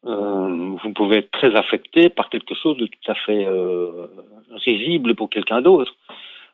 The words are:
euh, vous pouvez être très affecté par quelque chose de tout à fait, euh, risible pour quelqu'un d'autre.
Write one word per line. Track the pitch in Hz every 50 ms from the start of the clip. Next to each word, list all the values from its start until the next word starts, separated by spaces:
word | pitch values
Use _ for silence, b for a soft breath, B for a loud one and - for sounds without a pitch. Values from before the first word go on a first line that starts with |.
| -
euh, | 123 107 101 104 104 98 95 92 95 87 85 90 95 95 87
vous | - 107 101
pouvez | - 104 98 107
être | 104 98 -
très | - - - 123 104
affecté | 107 - - 113 110 - _ - 165 170
par | 175 - - - -
quelque | - 110 - - -
chose | - - 156 147
de | 127 113
tout | - - _ - 113
à | 107
fait, | - - - 107 104 98
euh, | 95 95 92 90 90 90 87 90 87 85 87 85 - 92 95 - _ - - _ _ 113 107 -
risible | 127 110 101 120 160 175 156 123 117 110
pour | - 110 -
quelqu'un | - 107 - - 110 120
d'autre. | 160 180 190 151 123 - - B B B B B B B B B B B